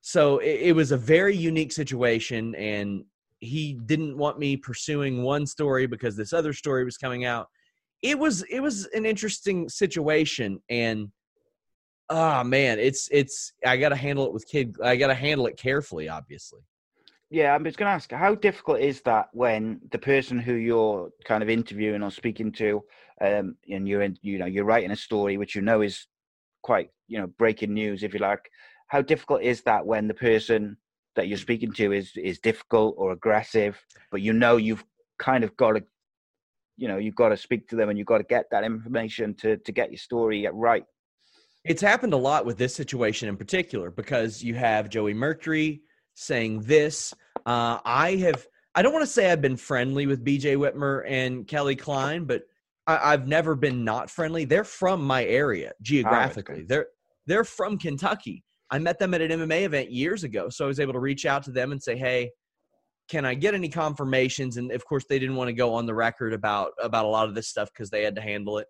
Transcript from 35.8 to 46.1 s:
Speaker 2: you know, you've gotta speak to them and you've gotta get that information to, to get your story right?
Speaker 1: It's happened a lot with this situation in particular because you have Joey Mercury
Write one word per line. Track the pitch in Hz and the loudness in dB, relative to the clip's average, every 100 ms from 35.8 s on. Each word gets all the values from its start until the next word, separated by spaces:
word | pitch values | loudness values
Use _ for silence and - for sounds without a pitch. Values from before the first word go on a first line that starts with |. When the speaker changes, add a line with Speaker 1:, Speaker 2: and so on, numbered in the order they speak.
| - _ _ _ _ _ _ _ _ _ | -4 _ _ _ _ _ _ _ _ _
Speaker 2:
you | 120 | -6
know, | 95 | -4
you've | 110 101 | -4 2
gotta | 113 104 | 2 2
speak | - 117 - | -2 -6 -4
to | 113 | -2
them | 104 | 0
and | 104 | -2
you've | 101 | 2
gotta | 113 | 0
get | 101 120 - | 2 0 0
that | 113 | -2
information | 110 110 113 120 110 - 107 101 | -2 -6 -4 -4 -4 -6 -6 -2
to, | 110 107 | -2 -2
to | - | -2
get | 110 - | -4 -4
your | - | -6
story | - 120 113 107 101 | -6 -2 0 0 -4
right? | 92 117 113 - _ _ _ _ _ _ _ | 0 2 2 -2 _ _ _ _ _ _ _
Speaker 1:
It's | - 160 | -4 2
happened | 202 240 254 | 4 4 2
a | 143 | 2
lot | 131 147 117 | 2 2 0
with | 92 | -2
this | 127 | -2
situation | - 139 127 113 104 110 | -2 -8 0 0 0 -6
in | 98 | -8
particular | 101 185 180 107 87 | -4 -2 -2 -6 -6
because | 90 104 127 113 107 | -10 -4 -2 -2 -4
you | 117 117 | -6 0
have | 120 107 104 | 2 2 0
Joey | 110 107 | -2 -2
Mercury | 104 139 160 160 156 156 147 _ _ _ | 0 -2 -4 -4 -2 -2 -4 _ _ _